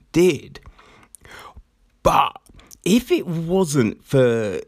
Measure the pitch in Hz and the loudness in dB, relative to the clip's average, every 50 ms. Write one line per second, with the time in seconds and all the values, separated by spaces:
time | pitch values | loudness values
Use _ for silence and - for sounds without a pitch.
0 | _ _ - 160 175 180 151 - - 101 - - - - - _ - _ - - | _ _ 0 2 2 2 2 -2 -8 -16 -20 -20 -20 -20 -20 _ -20 _ -20 -20
1 | - _ _ - _ - - - - - - - - _ _ _ _ _ _ _ | -20 _ _ -20 _ -20 -20 -20 -20 -20 -20 -20 -20 _ _ _ _ _ _ _
2 | _ - - - - - - - _ _ - - - _ - _ _ 175 190 247 | _ 0 0 2 -2 -2 -4 -12 _ _ -20 -20 -20 _ -20 _ _ 0 0 0
3 | - - 359 320 - 180 165 165 165 165 180 190 190 156 139 147 113 104 - - | 0 0 -4 -4 -2 -4 -6 -6 -6 -2 -2 -2 0 0 0 0 0 0 -2 -6
4 | _ _ - 135 127 120 117 113 110 104 90 73 - | _ _ 0 2 2 2 2 0 -4 -4 -6 -8 -10